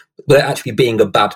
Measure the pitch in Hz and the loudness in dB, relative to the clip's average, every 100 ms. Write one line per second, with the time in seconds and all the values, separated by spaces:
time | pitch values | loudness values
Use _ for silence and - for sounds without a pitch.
0 | _ - - 139 131 143 127 107 123 110 | _ -14 0 2 2 -6 -6 -2 0 2
1 | 98 107 104 | 0 0 -2